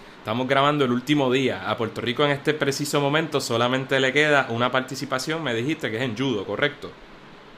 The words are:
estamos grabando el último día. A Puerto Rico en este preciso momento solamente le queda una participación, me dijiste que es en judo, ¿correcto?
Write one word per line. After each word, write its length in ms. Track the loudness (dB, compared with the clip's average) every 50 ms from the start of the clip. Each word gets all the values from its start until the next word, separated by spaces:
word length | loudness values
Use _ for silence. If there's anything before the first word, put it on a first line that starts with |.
| -20 -20 -20 -10
estamos 300 | -6 -4 -2 -2 0 2
grabando 360 | 2 4 4 4 4 2 2
el 80 | 2
último 400 | 2 0 0 0 2 2 4 4
día. 360 | 2 2 2 0 -2 -2 -4 -4
A 100 | -2 -2
Puerto 240 | -2 -4 -4 -4
Rico 240 | -4 -4 -2 0 0
en 60 | 0
este 220 | 0 0 0 -2 0
preciso 460 | 0 0 0 0 -2 -2 -2 0 2
momento 400 | 2 2 2 0 0 0 -2 -2
solamente 600 | 0 0 0 2 2 2 2 0 0 0 2 2
le 100 | 2 2
queda 360 | 4 4 4 4 4 4 2 2
una 220 | 0 0 0 2
participación, 720 | 2 0 -2 -2 -6 -8 -6 -4 -4 -4 -4 -4 -4 -4
me 140 | -2 -2 -2
dijiste 340 | -2 -2 -2 -2 -4 -4 -4
que 60 | -4
es 80 | -4 -4
en 140 | -4 -2 -2
judo, 280 | -2 0 0 -2 -2
¿correcto? 460 | -4 -2 -2 -2 -2 -4 -6 -12 -16 -16 -18 -20 -20 -20 -20 -20 -20 -20 -20 -20 -20 -10